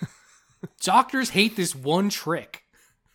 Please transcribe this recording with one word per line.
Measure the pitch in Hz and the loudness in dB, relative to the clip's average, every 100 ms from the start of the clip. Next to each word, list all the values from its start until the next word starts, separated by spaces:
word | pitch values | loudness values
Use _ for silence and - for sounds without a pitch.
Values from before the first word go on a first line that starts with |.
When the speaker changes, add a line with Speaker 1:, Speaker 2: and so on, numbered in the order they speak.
| - - | -12 -12
Speaker 1:
<laughs> | _ _ _ _ - - | _ _ _ _ -18 -8
Speaker 2:
Doctors | - 208 254 262 254 | 2 2 2 0 -2
hate | 180 220 220 | 2 2 2
this | 170 135 | -4 -2
one | 135 170 202 | 0 2 2
trick. | - 151 165 - - _ _ _ _ _ | -2 -4 -6 -6 -18 _ _ _ _ _